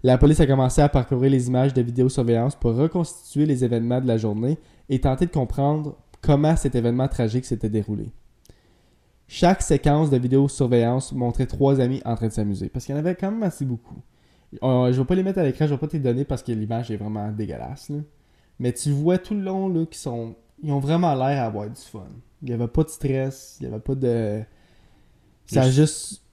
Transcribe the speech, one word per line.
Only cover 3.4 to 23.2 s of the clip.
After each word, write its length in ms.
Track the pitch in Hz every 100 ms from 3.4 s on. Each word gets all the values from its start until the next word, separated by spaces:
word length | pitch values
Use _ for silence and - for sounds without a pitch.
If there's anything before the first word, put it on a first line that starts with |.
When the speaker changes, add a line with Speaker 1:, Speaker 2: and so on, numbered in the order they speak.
Speaker 1:
les 200 | 151 127
événements 340 | 127 117 117 123
de 80 | 127
la 100 | 113
journée 400 | 110 107 120 160 _ _ -
et 120 | 135
tenter 240 | 139 131
de 60 | 175
comprendre 680 | 156 123 - 139 156 151 - _ -
comment 340 | - 143 151
cet 200 | 160 139
événement 340 | 123 117 120 127
tragique 340 | - 117 120
s'était 260 | - 113 113
déroulé. 400 | 107 104 104 107 - _ _ _ _ _ _ _ _ _ _ _
Chaque 340 | - 175 190
séquence 480 | - 147 147 147 156
de 80 | 131
vidéosurveillance 920 | 123 135 139 - 127 120 117 127 -
montrait 340 | 135 120 -
trois 360 | 127 - 139 135
amis 200 | 123 135
en 100 | -
train 120 | 110 110
de 60 |
s'amuser. 360 | 110 104 95 -
Parce 160 | 127
qu'il 100 | -
y 20 | 143
en 20 |
avait 160 | 160
quand 160 | 180 190
même 120 | 226
assez 220 | 202 -
beaucoup. 320 | 135 117 - - - _ _ _ _ -
Euh, 300 | 131 127 127
je 60 | 127
vais 60 |
pas 100 | 131
les 80 | 185
mettre 160 | 190 190
à 40 |
l'écran, 220 | 147 127
je 60 | 151
vais 60 | 135
pas 80 | 156
te 60 |
les 100 | 160
donner 220 | 131 123
parce 180 | 143 131
que 80 | -
l'image 400 | 110 107 113 117
est 60 | 104
vraiment 340 | 104 107 104
dégueulasse, 580 | 107 98 71 64 139 -
là. 80 | 147 147 _ _ _ _ -
Mais 120 | 123
tu 200 | 120 147
vois 260 | 143 156 180
tout 160 | -
le 60 | 208
long, 260 | 190 190 190
là, 180 | 170 160
qu'ils 100 | -
sont... 380 | 139 120 113 - _ _
Ils 100 | 156
ont 60 | 143
vraiment 360 | 139 165 175
l'air 260 | 131 131 139
à 40 | 117
avoir 200 | 107 104
du 140 | 120
fun. 240 | - 110 73 120 _ _
Il 60 | 135
y 40 |
avait 140 | 117 117
pas 160 | -
de 60 | 156
stress, 680 | - 139 131